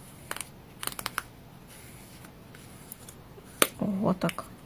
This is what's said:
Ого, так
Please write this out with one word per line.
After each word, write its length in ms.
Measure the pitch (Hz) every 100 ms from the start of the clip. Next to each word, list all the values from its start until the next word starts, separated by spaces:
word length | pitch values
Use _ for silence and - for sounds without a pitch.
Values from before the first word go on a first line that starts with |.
| - - - - - - - - - - - - - - - - - - - - - - - - - - - - - - - - - - - - - -
Ого, 340 | - 190 220
так 300 | 185 170 - - -